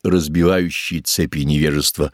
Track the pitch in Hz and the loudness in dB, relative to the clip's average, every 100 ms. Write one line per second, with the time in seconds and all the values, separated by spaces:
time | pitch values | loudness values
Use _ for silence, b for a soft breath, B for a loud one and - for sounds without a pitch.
0 | 95 90 76 80 85 92 90 - - 87 | 0 0 2 2 4 4 0 -4 -6 -6
1 | - - 80 76 71 73 76 73 71 - | -4 -2 -2 -2 0 2 2 0 -2 -2
2 | 73 | -4